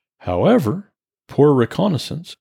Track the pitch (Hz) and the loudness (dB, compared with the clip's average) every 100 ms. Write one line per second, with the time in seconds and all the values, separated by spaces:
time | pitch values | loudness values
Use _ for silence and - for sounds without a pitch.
0 | _ _ - 90 143 240 117 175 - _ | _ _ -6 -2 2 2 0 -4 -8 _
1 | _ _ _ - 147 131 113 - 202 147 | _ _ _ 2 4 4 0 0 -2 -2
2 | - 160 175 - | -6 -12 -14 -16